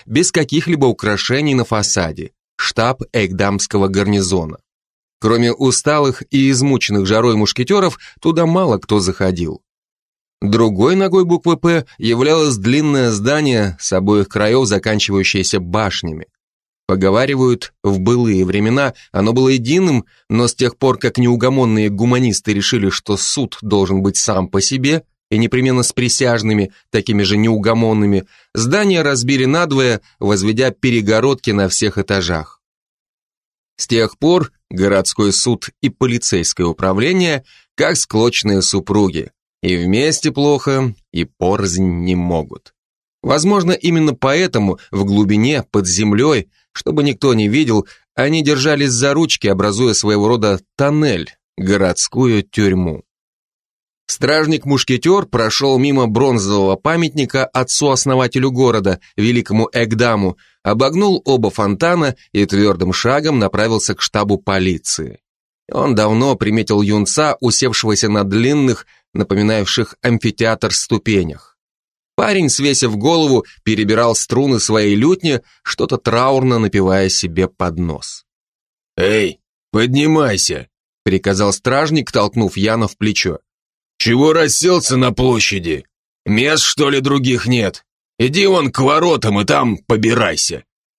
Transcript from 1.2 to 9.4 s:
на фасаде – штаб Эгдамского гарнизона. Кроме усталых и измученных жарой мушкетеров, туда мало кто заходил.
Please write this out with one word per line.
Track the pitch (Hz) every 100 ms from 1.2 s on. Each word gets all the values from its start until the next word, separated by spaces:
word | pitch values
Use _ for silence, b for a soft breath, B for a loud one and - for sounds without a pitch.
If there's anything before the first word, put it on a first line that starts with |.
| - 131 151 131
на |
фасаде – | 113 110 101 - 82 71 78 _ _ -
штаб | - - 117 131 -
Эгдамского | 120 95 92 101 98 - 104 98
гарнизона. | 95 101 101 90 92 80 78 _ _ _ _ _ _
Кроме | 110 117 120
усталых | 117 135 - 147 151 143 127 -
и | 139 135
измученных | 131 139 127 - 104 95
жарой | 107 120 107
мушкетеров, | 104 - 123 202 185 - B B
туда | 160 165 165
мало | 180 175 101
кто | - 104
заходил. | 92 90 95 87